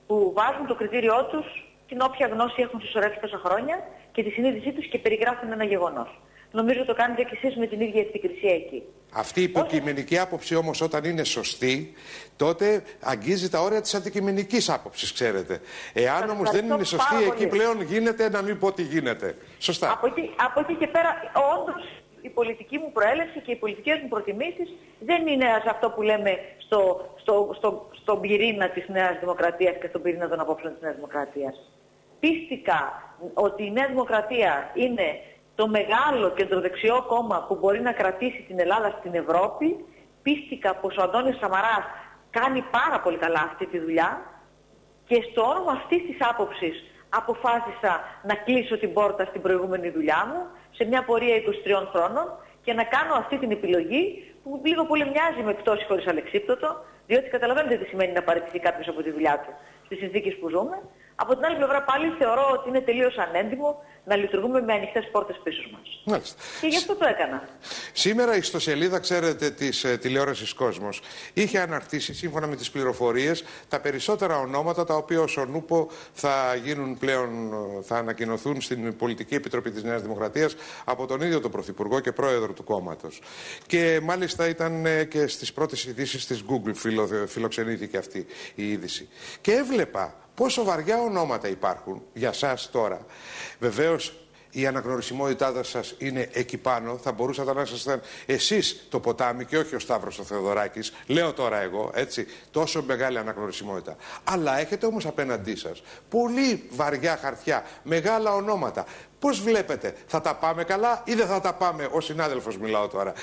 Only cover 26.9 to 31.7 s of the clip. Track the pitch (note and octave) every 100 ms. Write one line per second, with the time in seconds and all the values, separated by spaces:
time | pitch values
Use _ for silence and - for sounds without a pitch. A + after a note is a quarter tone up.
26.9 | F3+ - - - G#3 G3+ - G#3+ - -
27.9 | - - G3 G3 G3+ A3+ G#3 F#3 F3+ F3+
28.9 | F#3+ F#3 E3 F3 E3+ E3+ E3+ F3+ F3 E3+
29.9 | E3+ F3 E3+ E3+ E3 D3+ D#3 E3 - D#3+
30.9 | C3+ C#3+ D3 C#3+ C#3+ C3+ - -